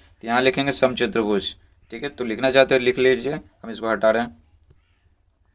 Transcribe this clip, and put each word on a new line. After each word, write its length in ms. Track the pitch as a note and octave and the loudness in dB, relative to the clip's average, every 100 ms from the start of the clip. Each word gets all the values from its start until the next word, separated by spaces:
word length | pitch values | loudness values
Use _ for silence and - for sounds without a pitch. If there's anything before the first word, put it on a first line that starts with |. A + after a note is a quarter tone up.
| _ _ | _ _
तो 60 | A2+ | -4
यहाँ 120 | B2 | 0
लिखेंगे 300 | C3 C3+ C#3 | 2 0 -2
समचतुर्भुज, 840 | C3+ C3 A2+ A#2 A2+ G#2+ G2+ F#2 - _ _ _ | 0 0 0 -2 0 0 -2 -4 -10 _ _ _
ठीक 100 | A#2 | -12
है। 60 | C#3 | -12
तो 160 | - | -8
लिखना 260 | A#2+ G#2 C3 | -8 -2 2
चाहते 240 | C3 C3 | 4 6
हो 60 | C3+ | 4
लिख 180 | B2 B2 | 2 2
लीजिए, 360 | B2+ B2+ B2+ | 2 2 -2
हम 360 | D#3+ - _ A2+ | -8 -10 _ -16
इसको 180 | G#2+ A2+ | -8 -4
हटा 220 | G#2+ A2 | 0 2
रहे 120 | A2+ | 2
हैं, 140 | A#2 - _ _ _ _ _ _ _ _ _ _ _ | -2 -10 _ _ _ _ _ _ _ _ _ _ _